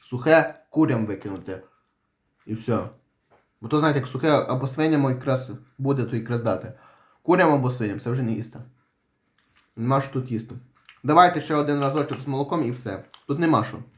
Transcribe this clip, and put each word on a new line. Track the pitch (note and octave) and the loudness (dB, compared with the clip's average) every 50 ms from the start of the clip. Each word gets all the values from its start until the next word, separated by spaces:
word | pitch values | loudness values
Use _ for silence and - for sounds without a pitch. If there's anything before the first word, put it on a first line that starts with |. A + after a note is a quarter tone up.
Сухе | - - B2+ B2+ B2 D#3 D#3+ D#3+ - - - - _ _ | -12 -10 -10 -4 4 6 6 6 6 2 -6 -12 _ _
курям | - D#3 D#3 C#3 C3 A2+ G#2+ | 2 2 2 4 2 0 -2
викинути. | G#2 G2 F2+ - G#2 F#2+ F#2 F2+ - F#2 - - _ _ _ _ _ _ _ _ _ _ _ _ _ _ _ _ | -4 -6 -8 -8 -10 -12 -10 -10 -12 -12 -12 -14 _ _ _ _ _ _ _ _ _ _ _ _ _ _ _ _
І | - A2 | -10 -10
все. | A2 - - A2+ G2 F2+ - - _ _ _ _ _ _ _ _ _ _ _ _ _ | -8 -2 -2 -2 -2 -2 -6 -12 _ _ _ _ _ _ _ _ _ _ _ _ _
Бо | - A#2 | -6 -2
то, | D3+ D3+ | 0 2
знаєте, | D#3+ D#3 C#3+ C#3+ | 2 2 2 0
як | B2 - | -2 -4
сухе | - B2+ D#3 D#3 | -6 -2 2 4
або | D3 C#3 - - - - C#3 B2+ | 4 4 2 0 -2 -2 -2 -4
свиням | - D#3 D#3 D#3+ D#3 D3 C#3 | -2 0 2 2 2 2 2
якраз | C3+ B2+ B2+ - C#3 C3 B2+ - - G2+ - - _ _ - | 0 0 -2 -2 -2 -2 -2 -4 -8 -14 -16 -18 _ _ -4
буде, | C3 C3+ C#3 B2 A2+ | -2 0 0 0 0
то | - B2+ | -2 -4
якраз | A2+ A2+ B2 A#2+ A#2 | -6 -4 -4 -4 -2
дати. | A2+ A2+ F#2+ F#2 - - - - - - _ _ _ _ _ _ | 0 -2 -2 -2 -6 -12 -16 -18 -20 -20 _ _ _ _ _ _
Курям | _ - F3+ - F3+ D#3+ | _ 2 4 4 6 4
або | D3 C3+ B2+ B2+ | 4 2 2 -2
свиням, | B2 B2 A2+ G#2 G2 G#2 | -2 -2 -4 -4 -4 -6
це | - A#2+ | -6 -4
вже | B2 C3+ | -4 -2
не | B2+ A2+ | -2 -2
їсти. | A2+ A2 - - - - - - _ _ _ _ _ _ _ _ _ _ _ _ _ _ _ _ _ _ _ _ _ | -4 -4 -6 -10 -14 -20 -20 -20 _ _ _ _ _ _ _ _ _ _ _ _ _ _ _ _ _ _ _ _ _
Нема | A2+ A2+ B2 C#3 C#3 | -4 -2 0 0 0
що | C#3 - | 0 -2
тут | - C3+ B2+ - | -6 -6 -6 -4
їсти. | A#2 G#2+ - - - - - _ _ _ _ _ - _ | -6 -6 -6 -8 -16 -18 -18 _ _ _ _ _ -20 _
Давайте | - C3 D3+ E3+ F3+ F3 F3 D#3 | -2 6 8 8 8 8 6 0
ще | C#3 - D#3 | -4 -2 -2
один | D3+ C#3+ C#3+ C#3+ C#3+ | 0 0 0 0 0
разочок | C#3+ C#3 C#3 D3+ C#3 - C3 A2+ | 0 0 0 0 -2 -2 -4 -8
з | - | -6
молоком | C#3+ C3+ C3+ C#3 C3+ F3 E3 C#3 | -6 -4 -4 -2 -2 0 -2 -2
і | A#2 | -2
все. | B2 - - A2 F#2+ F#2+ - - - - _ | -4 -6 -8 -8 -8 -8 -12 -16 -20 -20 _
Тут | - C#3 D#3 | -6 -2 0
нема | E3+ D#3+ D3 A2+ G#2+ | 2 4 4 2 2
що. | - - - - - _ | -2 -8 -14 -16 -20 _